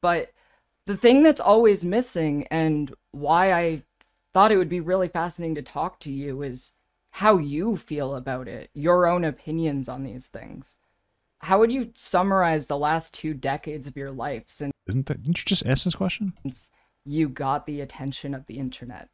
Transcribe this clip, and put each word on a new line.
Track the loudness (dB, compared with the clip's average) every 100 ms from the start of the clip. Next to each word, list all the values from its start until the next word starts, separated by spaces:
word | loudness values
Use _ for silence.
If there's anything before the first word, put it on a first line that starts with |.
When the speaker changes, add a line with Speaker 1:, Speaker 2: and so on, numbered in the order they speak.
Speaker 1:
But | 2 0 -2 _ _ _ _ _ -8
the | 4
thing | 6 8
that's | 8 6
always | 6 6 6 4
missing, | 2 -2 -2 -2 0 -2 -2
and | 0 0 0 -4 -10 _
why | -8 2 4 4
I | 4 0 -4 -10 _ _ _ _
thought | 4 6
it | 6
would | 2
be | -2
really | 0 0 0
fascinating | -2 -6 -6 -6 -6
to |
talk | -6 -6 -6 -6
to | -10
you, | -8 -6 -6
is | -8 -10 -16 _ _ _ _
how | 0 4 4
you | 4 -2 -2 -4
feel | -6 -6 -4
about | -6 -6 -8 -8
it, | -14 -14
your | -4 2 4 4
own | 2
opinions | 0 -4 -6 -2 -2 -2 -6
on | -8
these | -10 -12 -14
things. | -16 -16 -18 -20 _ _ _ _ _ _ _
How | 0 4
would | 4
you | 2 -6 -10
summarize | -2 0 2 2 2 0 -2
the | -2
last | 0 -2 -4
two | -10 -8
decades | -6 -4 -6 -8 -12 -12
of | -12
your | -10
life | -8 -8 -8 -10
since | -10 -8 -10 -4
Speaker 2:
Isn't | -4 -2
that, | -6
didn't | -2 -4
you | 0
just | -2 2
ask | 0
this | 0 -2
question? | -4 -4 -8 -8 -12 -12 -18 _ _ _ -8
Speaker 1:
you | -2 -2
got | -2 -2 -2 -4
the | -10
attention | -10 -8 -10 -8 -8
of | -10 -10
the | -10
internet? | -10 -10 -16 -16 -18